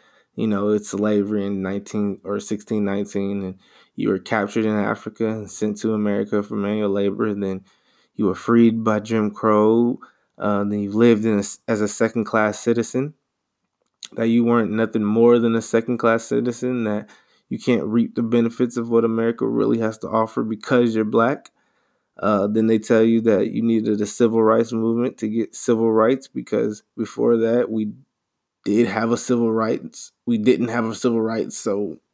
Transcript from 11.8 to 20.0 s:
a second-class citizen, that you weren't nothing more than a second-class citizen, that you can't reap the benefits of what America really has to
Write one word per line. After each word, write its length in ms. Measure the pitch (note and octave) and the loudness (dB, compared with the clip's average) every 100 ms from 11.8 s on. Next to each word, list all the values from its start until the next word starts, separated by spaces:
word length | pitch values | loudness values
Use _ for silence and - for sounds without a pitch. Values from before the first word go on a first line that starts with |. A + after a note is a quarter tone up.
a 60 | G#2 | -2
second-class 720 | - A2+ A#2 G#2 A2+ G#2+ G#2 | 0 -2 0 -2 0 0 0
citizen, 540 | A#2+ A#2 A2+ B2+ D3 - _ _ _ _ _ _ _ _ - | -2 -2 -2 -4 -6 -10 _ _ _ _ _ _ _ _ -12
that 160 | - A#2 | -2 2
you 140 | A#2 | 4
weren't 280 | A#2 A#2 G#2+ | 4 4 2
nothing 320 | A2 A2 A2+ | 0 0 0
more 340 | G#2 A2+ A#2 A#2+ | 0 6 6 6
than 180 | A#2 A2+ | 4 0
a 60 | |
second-class 640 | - A2+ A#2 A#2+ A#2 A2+ | 0 0 0 0 2 0
citizen, 640 | - A#2+ B2 A#2+ B2+ B2+ G#2+ | 0 -2 -2 -4 -4 -4 -2
that 240 | G#2 G#2 - _ _ - | -4 -6 -18 _ _ -12
you 100 | A#2+ | -6
can't 240 | - A2+ | 0 0
reap 320 | D#2+ A#2 A2+ - | 2 0 0 -2
the 80 | |
benefits 540 | A2+ A#2+ A#2 A#2 B2 A#2+ | 0 0 0 0 -2 -2
of 120 | A#2 | 0
what 140 | A#2 A2+ | 2 2
America 400 | A2+ A#2 A#2 A2+ | 0 -2 -2 -2
really 340 | A2+ A2 A#2 | 0 0 0
has 180 | A2 | -2
to 80 | A2 | -4